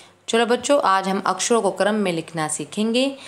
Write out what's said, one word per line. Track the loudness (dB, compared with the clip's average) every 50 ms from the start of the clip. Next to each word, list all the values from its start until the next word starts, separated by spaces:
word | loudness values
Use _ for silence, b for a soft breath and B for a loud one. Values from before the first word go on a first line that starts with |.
| B B B B _ -2
चलो | 0 2 2
बच्चों, | 2 0 -2 2 2 2 4
आज | 4 4 2 2 2 0
हम | -2 0 0
अक्षरों | -2 -2 -2 0 2 2 2
को | 2 0
क्रम | 0 2 0 2 2
में | 2 0 0
लिखना | -2 -2 -6 -6 -4 -4 -4 -4
सीखेंगे। | -4 -8 -8 -8 -4 -2 -2 0 2 2 0 0 -2 B B